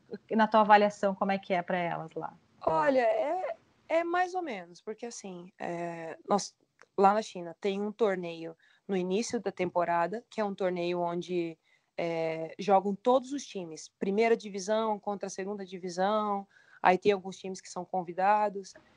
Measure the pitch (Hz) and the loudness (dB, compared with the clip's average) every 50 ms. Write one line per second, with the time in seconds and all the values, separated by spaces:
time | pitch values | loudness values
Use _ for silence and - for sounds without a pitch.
0 | _ _ - 202 - _ - 226 220 214 - 220 214 202 214 208 208 208 208 - | _ _ -16 -16 -8 _ 2 2 4 6 6 6 8 10 8 8 8 6 2 0
1 | - 196 196 - 208 196 196 196 190 - 196 175 180 - 185 180 175 170 160 156 | 0 -2 0 0 0 0 0 -2 -2 -2 -2 -2 0 0 -2 -2 0 -2 -4 -4
2 | 160 160 - 165 156 - - - _ _ _ _ - 320 320 320 311 294 269 254 | -6 -8 -10 -10 -10 -10 -12 -16 _ _ _ _ -2 0 2 2 4 4 4 4
3 | 240 220 220 220 214 285 330 370 370 539 - - _ _ _ _ _ - 311 330 | 4 2 2 0 0 -2 -2 -2 -4 -6 -8 -10 _ _ _ _ _ -2 -2 0
4 | 339 339 339 359 370 359 349 370 349 311 226 190 175 170 175 - - - 220 220 | 0 0 0 0 0 0 -2 -4 -4 -4 -6 -8 -10 -12 -16 -14 -12 -12 -10 -10
5 | - 233 233 - - 196 180 175 175 185 - - - - 175 170 175 170 170 165 | -10 -12 -12 -12 -12 -12 -12 -12 -14 -16 -12 -10 -8 -6 -6 -4 -6 -6 -8 -8
6 | 165 160 - - - - 208 196 - - - _ _ _ _ _ - _ _ - | -10 -12 -12 -14 -2 0 0 0 0 -2 -10 _ _ _ _ _ -20 _ _ 4
7 | 196 196 202 214 220 - - 185 170 170 165 - - 202 196 196 208 208 202 - | 4 6 6 4 0 -4 -8 -12 -12 -12 -12 -6 -4 -2 -2 -2 -4 -4 -2 0
8 | 233 208 190 185 175 170 165 165 165 165 165 - _ _ _ _ _ - 196 185 | 2 2 2 0 -4 -6 -8 -8 -10 -12 -12 -16 _ _ _ _ _ -2 -2 0
9 | 180 185 185 208 240 - - 226 190 202 190 - 185 180 - 180 175 170 170 170 | 0 2 0 0 0 -2 -4 -4 -4 -6 -4 -2 -4 -2 0 0 0 2 2 0
10 | 170 175 190 226 - _ - - 214 202 196 - 196 185 180 180 170 175 175 175 | 0 0 -2 -6 -10 _ -6 -4 -4 -4 -2 -2 -2 -2 0 0 -2 -2 -2 -2
11 | 175 170 170 175 170 170 180 175 170 165 160 - _ _ _ _ _ _ _ - | -2 -2 -2 -4 -4 -4 -2 -2 -2 -4 -6 -12 _ _ _ _ _ _ _ -4
12 | 170 170 165 165 160 160 160 160 160 160 - - 190 190 202 190 185 202 202 190 | -4 -2 -2 -2 -2 -2 -2 -4 -6 -8 -8 -6 2 4 4 4 4 2 -2 0
13 | - 247 247 269 247 254 277 277 - - - 196 180 165 160 156 - - _ _ | 2 4 4 4 2 0 -6 -10 -10 -10 -10 -10 -10 -10 -12 -14 -16 -18 _ _
14 | - 196 196 208 226 233 233 226 - 214 190 202 185 190 214 220 226 220 214 202 | -4 -2 2 2 4 4 4 2 0 -4 -10 -8 -4 -2 0 0 0 0 -2 -4
15 | - 208 202 196 - 196 - - 190 190 208 202 196 180 185 185 170 185 170 175 | -4 -6 -6 -6 -6 -8 -8 -8 -8 -6 -8 -8 -10 -10 -10 -10 -8 -6 -2 0
16 | 185 196 214 214 208 208 202 196 196 - _ _ _ _ - - - 180 185 185 | 2 2 2 2 0 0 -2 -4 -4 -8 _ _ _ _ -16 0 4 4 4 4
17 | - 208 202 196 175 190 185 - - 190 190 185 - - - 180 175 - - 185 | 4 2 2 2 -2 -8 -14 -12 -12 -12 -12 -12 -14 -14 -12 -12 -10 -6 -4 -4
18 | 175 165 175 175 185 196 208 208 214 208 190 202 190 - - - - _ _ | -4 -4 -4 0 2 4 4 4 2 0 -2 -4 -10 -12 -16 -20 -20 _ _